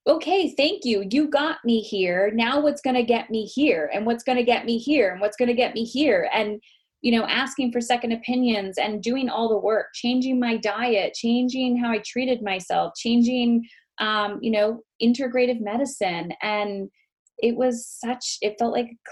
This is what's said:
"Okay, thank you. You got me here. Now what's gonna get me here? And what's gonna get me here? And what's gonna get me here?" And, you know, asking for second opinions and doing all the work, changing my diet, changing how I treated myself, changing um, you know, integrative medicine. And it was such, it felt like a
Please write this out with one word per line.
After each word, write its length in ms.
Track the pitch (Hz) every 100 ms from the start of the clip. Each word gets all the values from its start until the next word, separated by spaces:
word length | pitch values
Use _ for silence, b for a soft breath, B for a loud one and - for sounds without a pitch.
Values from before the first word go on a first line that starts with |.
| -
"Okay, 440 | 320 311 392 311
thank 340 | - 294 403
you. 220 | 247 208 196
You 180 | 254 294
got 360 | 277 294 -
me 160 | 233 226
here. 500 | 208 202 180 180 202
Now 260 | 226 233 285
what's 220 | 294 294
gonna 200 | 262 254
get 280 | 233 226 -
me 160 | 220 202
here? 440 | - 294 170 147
And 100 | 185
what's 200 | 220 233
gonna 180 | - 247
get 240 | 240 233 226
me 100 | 233
here? 340 | 269 302 196
And 100 | 185
what's 160 | 208 -
gonna 180 | 247
get 180 | 240 240
me 100 | 220
here?" 440 | 226 254 294 190 -
And, 260 | 214 208 208 b b b _
you 120 | 240
know, 120 | 233 214
asking 460 | 220 262 - 254
for 80 | 240
second 320 | 233 240 240
opinions 640 | 226 233 254 247 214 190 185
and 260 | 214 208
doing 280 | 226 262 254
all 180 | 220 226
the 100 | 208
work, 280 | 202 214 -
changing 440 | - 240 254 262 254
my 180 | 240 226
diet, 580 | 208 208 247 208 175
changing 640 | - 233 240 254 262 254 240
how 120 | 240
I 80 | 220
treated 380 | - 240 262 240
myself, 520 | 208 190 180 170 170 -
changing 720 | 233 240 233 254 240 233 233 B B -
um, 400 | 214 214 208 202
you 80 | 226
know, 300 | 214 214 226 - -
integrative 580 | 233 240 262 247 247 233
medicine. 720 | 202 226 277 - 190 170 170 -
And 480 | 214 208 208 196 196 - _ _ _ -
it 180 | 233 233
was 300 | 254 233 -
such, 520 | - 233 247 - -
it 160 | 208 208
felt 140 | 233
like 140 | 240 233
a 240 | 233 -